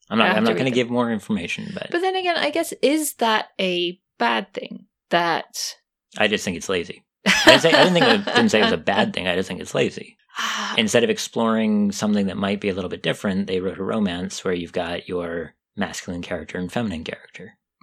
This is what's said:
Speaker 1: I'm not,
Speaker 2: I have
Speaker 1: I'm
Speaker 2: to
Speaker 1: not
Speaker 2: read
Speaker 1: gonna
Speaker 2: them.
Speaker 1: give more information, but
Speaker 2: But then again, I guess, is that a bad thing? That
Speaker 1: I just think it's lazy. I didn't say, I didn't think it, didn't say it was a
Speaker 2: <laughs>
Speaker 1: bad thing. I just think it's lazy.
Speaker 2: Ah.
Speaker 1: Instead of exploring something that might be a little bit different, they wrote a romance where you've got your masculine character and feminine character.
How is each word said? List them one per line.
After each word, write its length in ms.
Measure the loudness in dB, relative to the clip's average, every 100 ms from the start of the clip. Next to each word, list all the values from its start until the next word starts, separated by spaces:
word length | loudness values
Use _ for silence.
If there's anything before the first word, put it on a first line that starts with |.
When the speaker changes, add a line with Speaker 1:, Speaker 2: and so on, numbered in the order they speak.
| -4
Speaker 1:
I'm 100 | 2
not, 60 |
Speaker 2:
I 40 | 4
have 80 | 4
Speaker 1:
I'm 60 |
Speaker 2:
to 60 | 2
Speaker 1:
not 40 |
Speaker 2:
read 40 | 2
Speaker 1:
gonna 120 | 2
Speaker 2:
them. 40 |
Speaker 1:
give 160 | 2 0
more 220 | 0 0
information, 580 | -2 -2 -4 -2 -6 -8
but 140 | -10 -4
Speaker 2:
But 100 | -2
then 140 | 0 0
again, 200 | -2 -2
I 140 | -2
guess, 220 | -2 -4 0
is 340 | 2 2 -2
that 340 | -2 0 0 -2 -4
a 400 | -2 0 -2 -6 _ -4
bad 340 | -2 0 -4
thing? 320 | -10 -12 -14 -20 _ _
That 640 | 0 2 0 -4 -10 -10 -12 _ _ _ 0
Speaker 1:
I 120 | 2
just 160 | 2
think 120 | -2 -6
it's 120 | -2
lazy. 360 | -4 -4 -12 _ _ 0
I 160 | 4 6
didn't 160 | 6
say, 100 | 6
I 100 | 6
didn't 100 | 6
think 120 | 6 4
it, 280 | 4 2
didn't 140 | 2 4
say 100 | 4
it 40 |
was 80 | 4
a 40 | 0
Speaker 2:
<laughs> 180 | 0
Speaker 1:
bad 180 | 0 0
thing. 140 | 0 0
I 80 |
just 140 | 0 -2
think 120 | -8
it's 140 | -4
lazy. 420 | 0 0 -2 -14 -20 _ -8
Speaker 2:
Ah. 380 | -6 -6 -2 0
Speaker 1:
Instead 240 | 4 4
of 80 | 4
exploring 800 | 0 -4 -2 2 2 2 2 2
something 360 | 0 0 2 0
that 100 | -2
might 240 | -2 0
be 80 | -2
a 60 |
little 160 | -2 -6
bit 120 | -4
different, 460 | -4 -2 -2 -2 -2
they 100 | -2
wrote 180 | -2 -4
a 60 |
romance 600 | -4 0 -2 -2 -6 -6
where 100 | -4
you've 180 | -4 -4
got 360 | -6 -4 -6 -6
your 460 | -6 -4 -6 -10 -14 _
masculine 480 | -6 -6 -6 -10 -10
character 340 | -8 -8 -6 -8
and 120 | -6
feminine 320 | -4 -4 -6
character. 560 | -8 -12 -16 -20 -20 -20 _ _